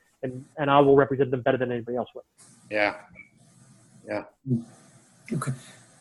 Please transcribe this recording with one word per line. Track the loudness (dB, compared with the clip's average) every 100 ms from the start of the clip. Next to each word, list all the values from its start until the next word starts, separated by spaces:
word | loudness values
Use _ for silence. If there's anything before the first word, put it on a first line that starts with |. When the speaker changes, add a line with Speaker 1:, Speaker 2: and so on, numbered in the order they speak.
| _ _
Speaker 1:
and, | -12 -12 -14 -6
and | 2
I | 6
will | 6 6
represent | 4 2 -2
them | -2
better | -2 -2
than | -2
anybody | -6 -6 -6
else | -8
will. | -12 -20 _ -20 -20 -8
Speaker 2:
Yeah. | -2 -2 -4 -16 -20 -20 _ _ _ _ _ _ -20 -10
Yeah. | -10 -10 _ -6 -6 -6 -20 -20 -20 _ _ -10
Speaker 3:
Okay. | -8 -6 -10 -12 -20 -20 _